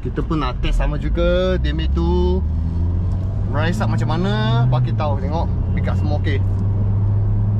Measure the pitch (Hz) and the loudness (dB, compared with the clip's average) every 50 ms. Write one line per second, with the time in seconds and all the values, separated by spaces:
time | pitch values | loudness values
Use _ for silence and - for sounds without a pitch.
0 | - - - - 139 - 170 156 143 127 120 - - - - - 135 143 147 147 | -6 -4 -4 -4 -4 -2 -2 -2 -2 -2 -2 -2 -2 0 0 2 2 0 0 -2
1 | 139 - 170 170 170 175 175 180 185 185 185 175 160 156 151 160 160 165 - 170 | -2 -2 0 0 2 2 2 2 2 0 0 0 0 0 0 0 0 0 0 0
2 | 165 170 180 180 180 180 180 185 185 - - - - - - - - - - - | 0 2 2 2 2 2 0 0 0 -2 -2 -2 -2 -2 -2 -2 -2 0 0 0
3 | - - - - - - - - - - - 143 156 165 170 - - - - - | 0 0 -2 -2 -2 -2 -4 -2 -2 -2 -2 0 0 0 0 0 0 0 0 0
4 | - 139 151 165 180 196 208 214 214 220 - - 123 123 127 - 123 123 - 107 | 0 0 0 0 0 0 0 0 0 0 2 2 2 2 2 2 2 0 0 0
5 | 104 101 98 95 - - - 85 85 87 - - - - - - - - - - | 0 0 0 -2 -2 -2 -2 0 0 0 0 -2 0 0 0 0 0 0 0 0
6 | 156 151 151 151 - 156 147 135 - - - - - - - - - - - - | 0 0 0 0 0 0 0 0 0 0 0 0 0 0 0 0 0 2 2 2
7 | - - - - - - - 107 104 104 104 | 2 2 2 2 2 2 2 2 2 2 2